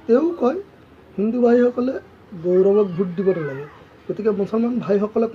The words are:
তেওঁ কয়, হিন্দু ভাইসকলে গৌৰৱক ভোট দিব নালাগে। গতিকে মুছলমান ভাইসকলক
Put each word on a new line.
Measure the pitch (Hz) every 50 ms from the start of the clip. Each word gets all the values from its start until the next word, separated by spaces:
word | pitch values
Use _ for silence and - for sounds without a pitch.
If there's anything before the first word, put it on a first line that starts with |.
তেওঁ | - - 226 269 320 339 -
কয়, | - 240 247 311 381 403 - - - - - - - - - -
হিন্দু | - 202 226 226 247 240
ভাইসকলে | 233 240 247 240 247 240 254 247 262 277 392 - - - - - - 214 170 160
গৌৰৱক | 180 180 185 190 196 202 214 208
ভোট | 190 170 165 202 180 170
দিব | 185 190 190
নালাগে। | 180 175 156 143 135 135 147 - - - - - - - -
গতিকে | - 190 - 208 220
মুছলমান | 202 190 196 190 220 226 233 240 254 233
ভাইসকলক | 156 - 202 202 208 208 - 233 226 226 233